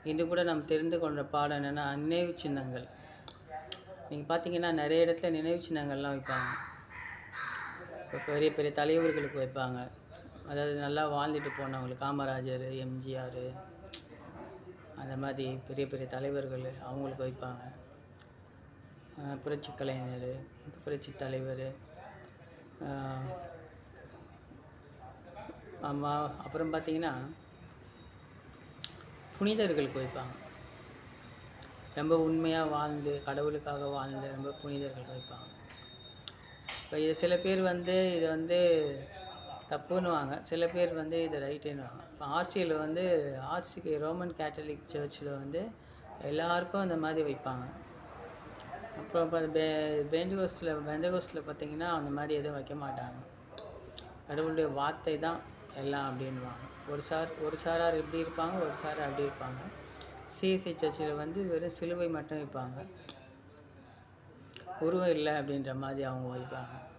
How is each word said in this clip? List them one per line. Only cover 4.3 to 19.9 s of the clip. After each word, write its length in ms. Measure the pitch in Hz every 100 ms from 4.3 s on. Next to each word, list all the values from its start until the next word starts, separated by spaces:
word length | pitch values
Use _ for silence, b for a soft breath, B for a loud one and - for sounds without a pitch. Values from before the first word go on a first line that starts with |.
பார்த்தீங்கன்னா, 380 | 170 170 175 175
நிறைய 340 | 160 147 160 170
இடத்துல 240 | 165 175
நினைவு 320 | 160 160 170 -
சின்னங்கள்லாம் 480 | 156 143 139 139 135
வைப்பாங்க. 340 | 131 127 120 110 - - - - - - - - - - - - - -
இப்ப 280 | - 139 -
பெரிய 180 | 147 151
பெரிய 220 | 147 147
தலைவர்களுக்கு 680 | 147 147 165 165 151 143 143
வைப்பாங்க, 400 | 127 135 127 123 127 - - - - - -
அதாவது 260 | 143 147
நல்லா 300 | 147 143 147 151
வாழ்ந்துட்டு 440 | 143 147 147 143 139
போனவங்களுக்கு, 460 | 135 131 127 127
காமராஜர், 760 | 139 143 139 131 131 127 131 131
எம் 220 | 131 131
ஜி 140 | 131 131
ஆர், 280 | 127 127 127 127 - - - - - - - - - 370 - - - -
அந்த 200 | 135 135
மாதிரி 420 | 139 135 131 131 -
பெரிய 180 | 135 135
பெரிய 220 | 135 127
தலைவர்கள் 580 | 127 139 139 135 127 131 131
அவங்களுக்கு 400 | 131 135 135 135
வைப்பாங்க. 380 | 131 127 127 123 127 - - - - - - - - - - - - - - -
அஹ், 200 | 143 139
புரட்சி 280 | 147 147 143 -
கலைஞர், 500 | 135